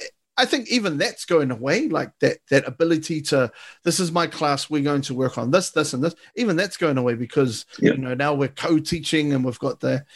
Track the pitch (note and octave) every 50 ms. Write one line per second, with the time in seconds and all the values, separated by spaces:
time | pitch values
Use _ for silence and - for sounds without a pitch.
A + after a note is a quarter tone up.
0 | - - _ _ _ _ - - B3+ B3+ - D4 A3+ G#3+ A3 B3 G#3 G3 D#3 C#3+
1 | F3 A#3 G#3+ - - - F3+ E3 D3 C3 B2+ A2 A#2 C#3 D#3 A3 D#4 C#4 E3 D3
2 | C#3 - _ - - C3 - - _ - C#3+ C#3 C3+ C3+ B2+ - E3 E3 E3+ D#3
3 | D#3 - E3+ D#3 C#3+ - D3+ C#3 B2+ A2+ - - - - - _ - E3+ E3 -
4 | F#3 E3+ D#3+ F3 E3 D#3+ - - D#3+ D3 C#3+ C#3 - - D3+ D3+ C#3 C#3+ C#3+ C#3+
5 | C3+ - C3+ B2 C3 B2+ - - A#2 A#2+ C#3+ F#3 F3+ - - D#3 D3+ D3 - B2+
6 | C3+ E3+ E3 - - - - - B3 A3 F3+ D#3+ G3 G3 - - F3 D#3+ C#3+ C3
7 | B2 B2 A#2+ A2+ B2 A2+ - D3 C#3 C3 A2 - - _ - - - - D3+ C3+
8 | C3 B2+ B2+ B2+ C#3 D3 D3 C3+ C#3 C3 C#3 - - D#3+ E3+ D#3 D3+ - F3 E3+
9 | D3+ - - D#3 D3+ D3 C#3+ C3+ B2+ C3 A#2+ - - C3+ A#2 - - C3+ C3 C3+
10 | C#3 _ -